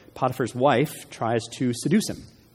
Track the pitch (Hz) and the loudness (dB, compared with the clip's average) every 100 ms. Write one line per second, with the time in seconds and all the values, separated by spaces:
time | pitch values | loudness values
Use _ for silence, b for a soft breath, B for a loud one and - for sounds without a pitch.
0 | b - 131 - 120 120 139 120 156 - | b -2 -2 0 -4 2 4 4 2 -4
1 | - - 113 117 - - 127 117 143 208 | -16 -6 0 0 -2 -2 -2 0 2 2
2 | - 82 - - _ | 0 -8 -14 -20 _